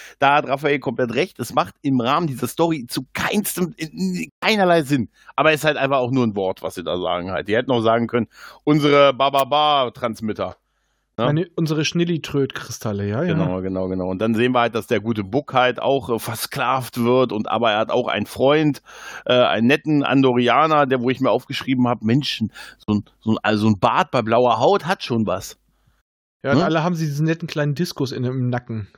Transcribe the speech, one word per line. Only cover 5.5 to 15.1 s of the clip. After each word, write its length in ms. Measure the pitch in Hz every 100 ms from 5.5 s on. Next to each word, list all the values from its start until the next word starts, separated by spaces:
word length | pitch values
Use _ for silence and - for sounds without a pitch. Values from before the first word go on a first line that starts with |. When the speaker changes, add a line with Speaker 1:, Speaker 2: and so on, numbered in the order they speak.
Speaker 1:
es 100 | 151
ist 40 | 156
halt 100 | 139
einfach 200 | 135 139
auch 140 | 123
nur 140 | 131 117
ein 100 | 101
Wort, 240 | 95 95
was 140 | 82 -
sie 80 |
da 140 | 82 90
sagen 340 | 87 87 87
halt. 180 | 90 92
Die 60 | 107
hätten 140 | -
auch 100 | 120
sagen 260 | 113 117 117
können, 200 | 120 110 - - -
unsere 500 | - 151 147 143 143
Ba-Ba-Ba-Transmitter. 1400 | 123 135 139 131 147 151 143 127 - 120 107 110 101 92 - _ _ _ _ _ -
Ne? 100 | 120
Speaker 2:
Meine, 200 | 151 190 -
unsere 300 | 160 156 147
Schnillitröt-Kristalle, 1200 | 170 170 165 - 143 135 - - - - 101 101
ja, 140 | 107
ja. 100 | 180
Speaker 1:
Genau, 280 | 165 90 92
genau, 260 | 92 92 92
genau. 180 | 92 90
Und 100 | 92
dann 140 | 110
sehen 180 | 110 123
wir 80 | 127
halt, 120 | 120
dass 140 | 110 -
der 120 | 110
gute 240 | 107